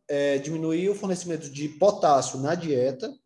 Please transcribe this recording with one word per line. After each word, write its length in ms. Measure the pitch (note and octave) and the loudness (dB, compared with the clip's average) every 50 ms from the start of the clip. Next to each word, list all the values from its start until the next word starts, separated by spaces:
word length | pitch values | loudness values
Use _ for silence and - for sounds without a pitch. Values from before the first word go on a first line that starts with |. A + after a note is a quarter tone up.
| _ | _
é, 320 | - D3 C#3+ C#3+ C#3+ C#3 C#3 | -4 -2 0 0 2 0 0
diminuir 520 | C#3 D3+ E3 D#3+ D#3+ D#3+ D#3+ E3+ F3+ G3 | -2 -4 -6 -4 -2 -2 -2 0 0 0
o 60 | G3+ | -2
fornecimento 540 | G3 G#3 G3 F#3 F3 F3 F3 E3 D3+ C#3+ C#3+ | -2 -2 -4 -4 -4 -4 -6 -8 -8 -8 -10
de 200 | C3+ C#3+ D3 D3+ | -10 -8 -8 -8
potássio 720 | D3 - - - - - - D3 C#3+ C3+ A#2+ - - C3 | -2 2 4 4 4 4 4 6 6 6 4 2 -4 -4
na 140 | C3+ C#3+ E3+ | -2 -2 -2
dieta 540 | F3+ E3+ E3 C#3+ B2 B2 C3 C3+ B2+ - B3+ C#4 - _ | -2 0 0 2 2 2 2 0 -2 -8 -10 -10 -12 _